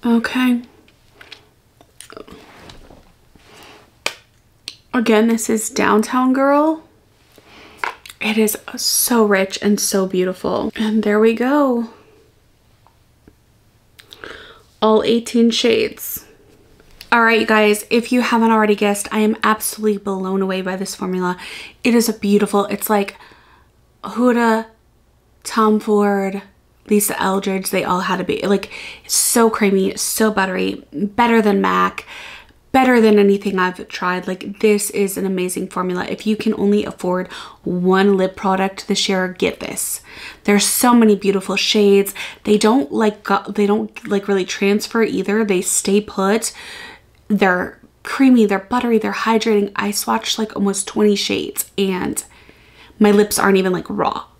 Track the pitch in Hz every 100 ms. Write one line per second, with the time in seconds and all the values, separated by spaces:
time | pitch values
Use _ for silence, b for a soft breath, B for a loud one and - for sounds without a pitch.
0 | 240 233 226 254 254 240 - _ _ _
1 | _ _ - - _ _ _ _ _ _
2 | - - - B B B B B B -
3 | _ _ _ _ B B B B B _
4 | - - _ _ _ _ - - _ 254
5 | 233 214 226 226 - 226 220 240 208 208
6 | 220 254 254 262 269 285 302 320 - _
7 | _ _ B B B B B B - -
8 | - - 220 214 214 - - 247 - -
9 | - 240 214 196 190 - 208 202 - 196
10 | 190 185 185 185 - - 226 - 214 220
11 | 208 208 226 226 247 294 277 240 226 B
12 | B B B _ _ _ _ _ _ _
13 | _ _ - _ _ _ _ _ _ _
14 | - B B B B B B _ 214 220
15 | - 233 233 240 233 226 240 226 - -
16 | - - - _ _ _ _ _ _ -
17 | - 240 226 226 226 220 208 208 - 240
18 | 233 247 226 233 226 226 214 208 208 202
19 | - 220 214 220 - 214 - - 214 202
20 | 202 190 190 196 190 185 185 185 190 -
21 | 190 185 180 180 B B B B 247 233
22 | 226 214 202 202 202 202 196 202 - 214
23 | 196 - B B B B B _ _ _
24 | - 208 247 233 233 220 220 _ _ _
25 | _ _ _ _ - - 214 214 208 208
26 | 208 202 196 196 - _ _ _ - 208
27 | 202 - 190 190 190 190 185 190 - 180
28 | 190 185 175 - 185 202 - B B B
29 | - - - 240 226 220 202 196 190 -
30 | - - 220 208 190 185 185 - - 143
31 | 202 - 240 226 208 196 190 185 185 -
32 | - B B B B _ _ 262 254 247
33 | 220 208 202 196 202 190 180 180 - -
34 | 180 180 180 185 - 202 214 208 202 -
35 | 196 190 190 185 180 - 185 - 180 180
36 | - - 220 214 - - 202 208 - -
37 | 180 180 180 B B B - 180 180 190
38 | 202 196 190 185 196 190 190 196 - 196
39 | - 190 185 180 185 - - - - -
40 | B B B B - 202 - - 247 240
41 | 226 196 196 196 190 190 - 220 202 196
42 | 196 - B B - 208 214 254 - 214
43 | 220 214 - 202 - 208 202 214 214 -
44 | - 202 196 196 185 - 196 202 - 233
45 | 220 185 190 208 214 180 202 - - 202
46 | 208 - 190 226 - B B B B B
47 | B _ _ 202 196 180 - - - _
48 | - - 269 254 208 196 - 247 240 226
49 | 208 202 226 226 226 208 202 - 208 208
50 | - 226 - - 214 - 202 196 - -
51 | 208 202 - 196 - - - - 196 185
52 | - - - b b b b b b -
53 | 208 202 208 - 196 196 185 180 - 202
54 | - - - _